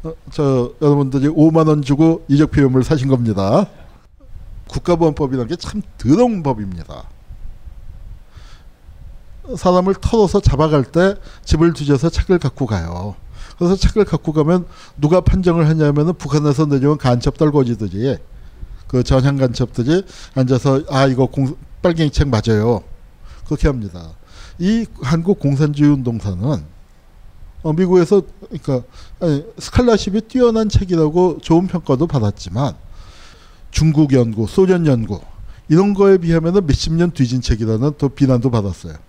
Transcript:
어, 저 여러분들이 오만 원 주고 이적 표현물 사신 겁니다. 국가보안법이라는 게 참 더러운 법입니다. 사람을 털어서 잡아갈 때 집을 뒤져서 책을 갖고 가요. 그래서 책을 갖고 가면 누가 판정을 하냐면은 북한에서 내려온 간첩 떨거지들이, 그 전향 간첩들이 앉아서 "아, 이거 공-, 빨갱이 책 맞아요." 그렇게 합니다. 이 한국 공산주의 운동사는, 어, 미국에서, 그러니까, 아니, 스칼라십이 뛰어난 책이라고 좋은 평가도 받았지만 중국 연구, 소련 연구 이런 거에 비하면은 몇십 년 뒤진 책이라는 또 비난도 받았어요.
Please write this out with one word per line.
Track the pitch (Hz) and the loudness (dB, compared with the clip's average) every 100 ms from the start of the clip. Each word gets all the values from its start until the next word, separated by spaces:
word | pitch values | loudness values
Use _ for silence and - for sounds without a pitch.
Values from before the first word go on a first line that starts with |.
어, | 160 165 - | -14 -14 -12
저 | - 143 131 120 - | -4 0 0 -2 0
여러분들이 | 147 143 135 135 143 | 2 2 2 0 0
오만 | 160 156 160 156 | 4 4 4 2
원 | 151 | 2
주고 | 135 143 160 165 - | 0 2 4 2 0
이적 | 139 156 | 2 2
표현물 | 147 135 131 | 2 4 2
사신 | 117 156 135 | 2 0 0
겁니다. | 131 113 98 95 143 208 - - - _ - - - - - - | 0 0 0 2 2 0 -8 -20 -20 _ -20 -20 -18 -16 -18 -12
국가보안법이라는 | - - 170 165 143 143 131 113 | -8 -2 2 2 0 -4 -4 -4
게 | 170 | -6
참 | - 214 - - | -8 -10 -10 -6
더러운 | 117 165 247 208 | 2 4 4 0
법입니다. | 143 113 98 87 76 73 - - - - - - - - - - - - - - - - - _ - - - - - - 262 226 | -4 -4 -6 -10 -14 -16 -18 -20 -20 -14 -14 -14 -18 -18 -18 -18 -18 -18 -20 -20 -20 -20 -20 _ -20 -20 -20 -20 -20 -20 -14 -2
사람을 | 185 180 185 190 | 2 2 2 -2
털어서 | - 226 196 202 | 0 2 2 2
잡아갈 | - 131 156 151 | 2 2 2 2
때 | 127 165 190 202 - - - | 2 2 2 0 -12 -20 -4
집을 | 160 170 | 2 2
뒤져서 | 151 143 139 165 | 2 0 2 0
책을 | - - 180 | -2 0 0
갖고 | 139 - 123 | 0 -4 -4
가요. | 101 82 85 101 95 - - - - | -4 -4 -10 -10 -12 -18 -18 -18 -4
그래서 | 175 190 | 0 2
책을 | - 220 202 | 2 2 0
갖고 | 156 - | 0 -2
가면 | 156 151 180 170 - - - | 0 2 0 -2 -18 -20 -2
누가 | 147 180 | 2 4
판정을 | 175 185 180 170 151 | 4 2 2 2 2
하냐면은 | 160 147 143 156 180 | 4 2 2 0 -2
북한에서 | 143 151 147 135 151 | -2 0 2 2 2
내려온 | 143 139 151 | 2 2 0
간첩 | 131 123 143 - | 0 0 -2 0
떨거지들이, | 151 143 123 113 107 95 131 120 - - - - - - - | 0 2 0 -2 -6 -4 -4 -4 -10 -20 -20 -18 -18 -16 -4
그 | 127 | -4
전향 | 123 135 131 139 | 2 2 2 0
간첩들이 | 131 117 123 - 120 175 196 - - | -2 -2 -4 -2 -2 -2 -4 -18 -8
앉아서 | - 127 127 147 135 160 | -2 0 0 2 0 -2
"아, | 135 135 | 0 0
이거 | 127 127 | 2 -2
공-, | 143 135 - - - | 0 -4 -6 -16 -4
빨갱이 | 180 165 151 | -2 0 -2
책 | - 151 | 0 0
맞아요." | 113 117 107 113 110 - - - - - - - | 0 0 0 0 -2 -6 -20 -20 -20 -20 -18 -8
그렇게 | 151 156 | -2 0
합니다. | 127 101 87 80 80 - - - - | -2 -8 -12 -18 -20 -20 -20 -20 -4
이 | 175 226 220 - | -2 -2 -4 -8
한국 | 127 165 170 196 | -2 -2 -2 -4
공산주의 | 143 139 151 147 147 | -2 0 0 2 2
운동사는, | 143 120 113 101 90 117 123 73 - - - - - - - - - | 2 -2 -4 -6 -4 -4 -4 -8 -20 -20 -20 -20 -20 -20 -20 -20 -10
어, | 160 | -4
미국에서, | 156 185 185 165 202 - - - | -2 2 4 4 2 0 -18 -16
그러니까, | 160 - 131 - - - - | -12 -6 -6 -6 -20 -20 -6
아니, | 175 143 160 - | -2 -2 -6 -16
스칼라십이 | - - 247 214 - 202 | -4 0 2 2 0 -6
뛰어난 | 220 254 240 226 220 | -4 0 2 2 0
책이라고 | - 190 170 156 170 180 151 | 0 0 0 2 2 0 0
좋은 | - 165 185 | 0 2 2
평가도 | 175 - 131 165 | -6 -2 0 0
받았지만 | 139 107 - 85 98 139 - - - - - - - - - - | 0 -2 -4 -8 -4 -4 -6 -18 -20 -20 -20 -20 -20 -20 -20 -8
중국 | - 156 151 151 | 0 2 2 4
연구, | 135 117 107 107 | 2 2 -2 -2
소련 | - 185 180 156 | 2 2 2 2
연구 | 127 107 101 - - - - - | 0 -2 -8 -12 -18 -18 -20 0
이런 | 156 202 | 2 4
거에 | 196 196 190 | 4 4 4
비하면은 | 170 165 165 190 165 | 4 0 2 0 2
몇십 | 131 - | -2 0
년 | 160 175 | 0 0
뒤진 | - 123 127 | 0 0 0
책이라는 | - 117 113 110 139 143 | -2 -2 0 0 -2 -2
또 | 139 | -4
비난도 | - 135 127 127 | 0 2 2 0
받았어요. | 117 98 87 85 76 | -2 -4 -8 -14 -18